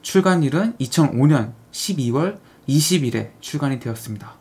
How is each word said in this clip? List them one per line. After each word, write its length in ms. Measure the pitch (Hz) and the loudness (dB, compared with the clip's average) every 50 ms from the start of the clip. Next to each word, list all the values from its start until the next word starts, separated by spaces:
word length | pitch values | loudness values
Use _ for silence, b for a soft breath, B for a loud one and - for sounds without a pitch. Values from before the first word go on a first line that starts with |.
| _ | _
출간일은 720 | - - 190 190 190 185 175 156 135 135 165 202 226 233 - | 2 2 2 4 4 2 2 2 2 0 0 -2 -2 -2 -4
이천오 480 | 135 120 - - 160 135 - 117 135 | -6 -2 2 2 2 2 4 4 4
년 300 | 151 156 131 110 110 - - - _ | 4 4 4 0 -2 -8 -16 -20 _
십이월 680 | - - - - 190 156 131 117 117 135 160 190 208 - b b b b b - | -12 -10 -6 -4 -4 -2 -2 0 0 0 0 -2 -4 -8 b b b b b 0
이십 360 | 139 147 151 - 180 175 143 | 2 2 2 4 2 2 0
일에 300 | 120 113 113 107 110 - - | 0 -2 -4 -6 -6 -12 -18
출간이 380 | - - - 147 147 139 135 120 | -16 -8 -6 -4 -2 -2 -2 -4
되었습니다. 540 | - 120 113 110 - - 107 98 - - - _ | -6 -8 -8 -8 -8 -10 -10 -12 -12 -16 -20 _